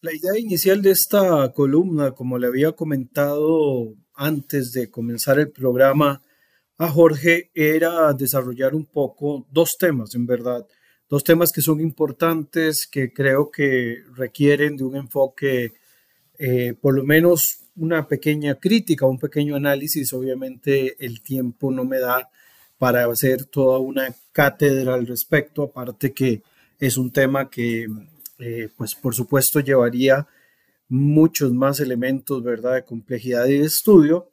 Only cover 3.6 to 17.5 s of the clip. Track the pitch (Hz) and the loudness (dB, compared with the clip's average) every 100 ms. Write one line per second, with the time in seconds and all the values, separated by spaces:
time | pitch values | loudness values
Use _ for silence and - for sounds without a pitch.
3.6 | 151 127 113 107 _ - 143 151 - 143 | 0 -2 -6 -12 _ -6 -4 -4 -4 -6
4.6 | 127 123 117 - 117 117 - 139 151 - | -4 -6 -8 -8 -8 -4 0 2 2 -2
5.6 | 131 123 135 139 147 139 _ _ _ _ | -2 4 4 6 2 0 _ _ _ _
6.6 | _ _ 170 147 165 151 165 170 - - | _ _ -2 6 6 6 2 0 -2 -2
7.6 | 151 160 165 170 156 135 135 139 127 123 | 2 2 0 2 2 2 -2 -2 -4 -4
8.6 | 135 156 147 151 135 - 147 143 - 139 | -2 -2 -6 -4 -4 -4 -6 -6 -2 0
9.6 | 165 - 180 139 107 120 120 123 120 120 | 0 2 0 0 -6 -6 -2 -2 -2 -6
10.6 | - _ _ _ _ 143 - 165 170 - | -10 _ _ _ _ -2 4 4 4 0
11.6 | 139 151 160 - 151 - 165 165 147 170 | -2 0 -2 -2 -4 0 -2 -2 -4 -2
12.6 | 160 151 - 143 127 - 135 135 147 - | -2 -2 -6 -4 -6 -2 0 2 0 -2
13.6 | 139 127 120 120 - 123 127 - 143 143 | 0 0 -2 -8 -16 -10 -10 0 2 4
14.6 | 147 143 131 135 131 143 135 - 139 127 | 0 -2 -6 -6 -6 -2 -2 -2 -2 -2
15.6 | 117 _ _ _ _ _ _ _ 131 127 | -4 _ _ _ _ _ _ _ -2 -2
16.6 | 123 117 143 135 135 156 170 170 - | -2 -2 0 0 2 4 4 2 0